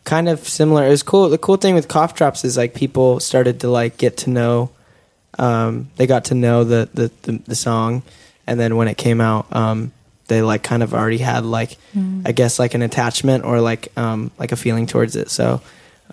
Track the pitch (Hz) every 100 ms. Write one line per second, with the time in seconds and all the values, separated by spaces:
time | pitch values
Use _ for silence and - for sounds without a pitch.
0 | - 160 170 151 - - 156 151 135 143
1 | - 196 180 147 - 190 196 180 - 151
2 | 165 - 147 - 131 123 120 - 135 131
3 | 131 123 - 131 123 123 123 120 117 -
4 | 127 - - 123 117 120 123 - _ _
5 | _ _ _ - 123 117 113 113 131 -
6 | 127 127 - 127 120 120 117 117 107 -
7 | 113 - - 110 - 117 123 113 113 123
8 | - - - _ - 120 113 113 113 -
9 | 120 113 113 107 - 117 110 110 120 -
10 | _ _ - 113 110 107 - 120 113 113
11 | 110 117 123 120 113 113 117 - _ 202
12 | 190 190 180 120 120 - 123 120 117 -
13 | 120 - 135 131 - 120 117 113 - -
14 | 117 110 120 - 120 120 127 113 117 120
15 | 113 113 - - 120 127 - - - _
16 | -